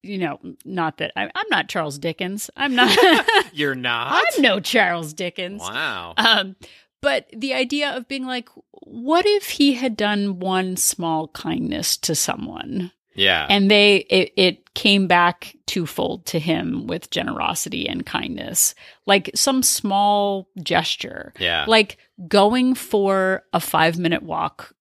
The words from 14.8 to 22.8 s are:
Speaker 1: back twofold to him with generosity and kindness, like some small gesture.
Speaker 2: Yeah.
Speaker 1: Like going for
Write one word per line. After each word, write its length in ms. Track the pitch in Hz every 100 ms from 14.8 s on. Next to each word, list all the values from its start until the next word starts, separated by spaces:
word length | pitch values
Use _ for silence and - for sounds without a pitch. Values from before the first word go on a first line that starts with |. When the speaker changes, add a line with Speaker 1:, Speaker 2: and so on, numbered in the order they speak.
| 208 202 190
Speaker 1:
back 460 | 175 175 175 - - -
twofold 600 | - 165 - - 185 -
to 120 | 170
him 460 | 156 160 170 - -
with 240 | 170 -
generosity 800 | - - - 160 165 - - -
and 160 | - -
kindness, 680 | - - 85 - 175 - - - - -
like 240 | 196 190
some 280 | - - 262
small 840 | 247 - 202 196 202 202 202 196 185 196
gesture. 680 | 147 170 165 - - - - -
Speaker 2:
Yeah. 260 | 87 82 73
Speaker 1:
Like 300 | 220 208 - _ - 170
going 460 | 202 208 247 254
for 680 | 254